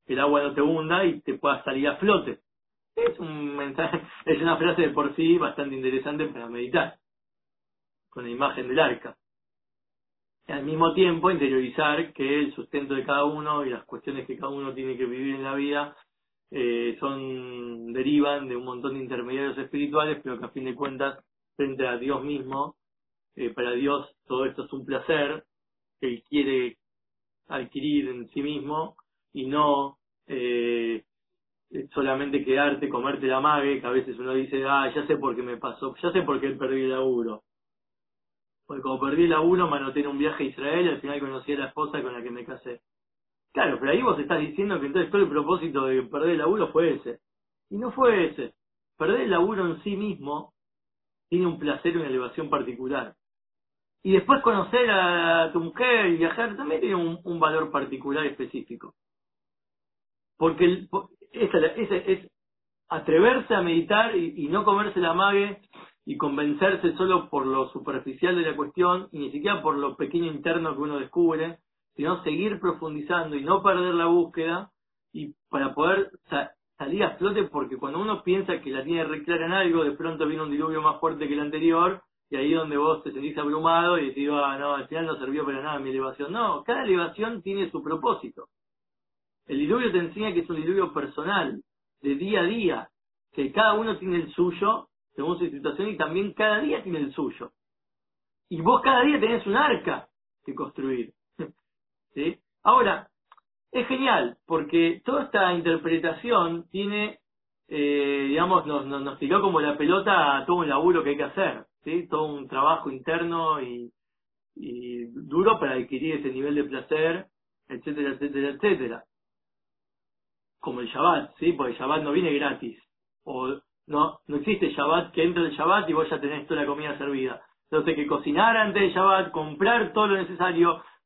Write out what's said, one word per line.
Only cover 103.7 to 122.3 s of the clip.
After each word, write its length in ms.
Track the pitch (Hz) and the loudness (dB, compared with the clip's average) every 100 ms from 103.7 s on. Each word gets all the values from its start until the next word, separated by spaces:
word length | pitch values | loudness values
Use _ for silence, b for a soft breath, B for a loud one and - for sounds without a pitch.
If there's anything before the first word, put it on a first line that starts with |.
es 160 | 254 240 | -4 -2
genial, 500 | 262 262 196 127 - - | 0 2 2 0 -6 -4
porque 560 | 165 147 170 165 180 | -2 2 2 2 0
toda 200 | - 285 | -2 -2
esta 280 | - 208 185 | 0 2 2
interpretación 1160 | 170 165 160 165 165 165 160 240 220 165 170 - | 2 0 0 0 0 0 -2 0 2 2 -2 -6
tiene, 500 | 190 202 208 214 - _ _ _ _ - | -4 -2 -2 -4 -8 _ _ _ _ -8
eh, 580 | 156 143 143 139 139 139 | -2 0 2 2 0 0
digamos, 380 | 151 180 185 151 | 2 4 2 2
nos, 180 | 147 135 | -4 -4
nos, 160 | 139 | -6
nos 160 | 135 139 | -6 -4
tiró 240 | 139 196 | 2 4
como 200 | 196 165 | 4 4
la 160 | 147 147 | 2 2
pelota 580 | 151 190 190 185 147 135 | 4 4 4 4 4 2
a 80 | 127 | 2
todo 120 | 175 | 0
un 120 | 156 | 2
laburo 340 | 139 170 170 | 4 4 4
que 60 | 139 | 2
hay 80 | 143 | 0
que 60 | |
hacer, 420 | 143 - 160 - - _ | -2 -2 -2 -2 -12 _
¿sí? 240 | - 170 165 | -6 -4 -2
Todo 180 | 156 156 | -2 -2
un 220 | 143 123 | -6 -6
trabajo 440 | 131 147 160 147 | 2 2 2 0
interno 680 | 131 160 160 170 170 160 151 | -8 -2 -2 0 0 0 0
y, 300 | 127 120 120 _ _ _ _ _ _ - | -2 -8 -12 _ _ _ _ _ _ -16
y 500 | - 120 123 120 117 | -12 -10 -10 -10 -10
duro 540 | 123 - 156 196 220 | -12 -4 2 4 4
para 140 | 143 | 2
adquirir 440 | 127 117 131 156 151 | -2 -4 -4 -4 -4
ese 120 | 143 | -4
nivel 260 | 131 143 147 | -4 -2 -2
de 80 | 139 | -2
placer, 640 | 131 123 156 160 175 190 _ _ _ - | -6 -4 0 0 0 -8 _ _ _ -14
etcétera, 440 | 123 151 147 143 | -12 -8 -6 -4
etcétera, 380 | 135 143 139 139 | -4 -4 -2 -4
etcétera. 540 | 135 208 170 123 117 - _ _ _ _ _ _ _ _ _ _ _ _ _ _ _ | 0 2 2 -2 -8 -14 _ _ _ _ _ _ _ _ _ _ _ _ _ _ _
Como 220 | - 123 | -8 -8
el 60 | 117 | -6
Shabbat, 500 | 127 170 156 - - | 2 4 4 0 -2
¿sí? 140 | 170 | 0
Porque 200 | 147 127 | 2 0
el 60 | 117 | -2
Shabbat 240 | 131 156 | -2 0
no 80 | 147 | 0
viene 220 | 151 175 | 2 2